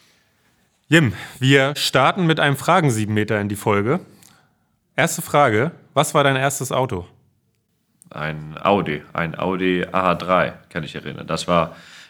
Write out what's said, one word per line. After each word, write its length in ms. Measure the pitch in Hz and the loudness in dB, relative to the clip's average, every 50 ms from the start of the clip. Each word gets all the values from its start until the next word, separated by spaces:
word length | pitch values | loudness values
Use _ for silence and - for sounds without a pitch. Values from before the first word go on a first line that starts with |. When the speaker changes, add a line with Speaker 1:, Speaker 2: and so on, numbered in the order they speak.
| _ _ _ _ _ _ _ _ _ _ _ _ _ _ _ _ _ - | _ _ _ _ _ _ _ _ _ _ _ _ _ _ _ _ _ 4
Speaker 1:
Jim, 240 | 147 170 156 110 98 - - - - - | 4 4 4 4 0 -4 -12 -16 -8 0
wir 380 | 127 131 139 139 135 139 147 | 2 4 6 6 4 2 0
starten 500 | - - - - 135 131 156 180 208 180 | -2 -4 0 2 4 4 4 2 2 0
mit 140 | 160 160 156 | 0 2 2
einem 160 | 156 143 139 | 2 0 0
Fragen-Siebenmeter 800 | - - - 170 190 160 135 113 110 107 101 107 107 107 107 113 104 | 0 0 2 2 4 4 2 0 0 -2 0 0 0 0 0 0 -2
in 80 | 101 | -2
die 80 | 101 104 | -4 -6
Folge. 460 | 98 - 113 104 101 101 117 156 185 - - - _ - - _ _ _ _ _ _ _ _ _ _ _ _ - | -4 -2 0 0 2 2 0 -2 -4 -4 -12 -20 _ -20 -20 _ _ _ _ _ _ _ _ _ _ _ _ -2
Erste 240 | - 147 165 - - | -2 -2 -2 -2 -6
Frage, 500 | - - - 147 147 127 107 107 123 170 - - - _ - | -6 0 2 2 4 4 2 0 0 -2 -6 -12 -14 _ -2
was 200 | 135 147 - - | 0 0 2 2
war 120 | 156 139 | 2 2
dein 100 | 139 135 | 2 2
erstes 380 | 131 135 139 135 - 135 123 - | 2 0 -2 -4 -4 -6 -4 -4
Auto? 340 | 123 131 - - 87 85 - _ _ _ _ _ _ _ _ _ _ _ _ _ _ _ _ _ _ _ - - | -4 -2 -4 -4 -8 -10 -12 _ _ _ _ _ _ _ _ _ _ _ _ _ _ _ _ _ _ _ -16 -12
Speaker 2:
Ein 440 | - 76 78 78 76 76 78 78 78 | -8 -8 -8 -8 -10 -12 -14 -10 -2
Audi, 400 | - 92 101 98 87 80 76 76 - - - | 0 2 2 2 0 -2 -6 -8 -8 -8 -6
ein 260 | 82 85 80 76 - | -6 -6 -4 -4 -6
Audi 460 | - 90 95 90 92 92 90 90 90 - | -4 -4 -2 0 0 0 0 0 -2 -2
A 260 | - 95 92 90 87 | -2 0 0 0 0
drei, 360 | 82 87 87 92 90 78 58 - - _ | 0 0 0 2 2 2 0 -4 -12 _
kann 160 | _ - 85 76 | _ -10 -10 -10
ich 120 | 69 - | -10 -12
erinnern. 320 | 76 - 73 - - 78 | -12 -12 -12 -12 -12 -8
Das 200 | 78 80 82 - | -6 -6 -6 -2
war 300 | - 87 85 80 82 - - - - - - - | 0 2 2 0 0 -6 -16 -20 -20 -20 -20 -20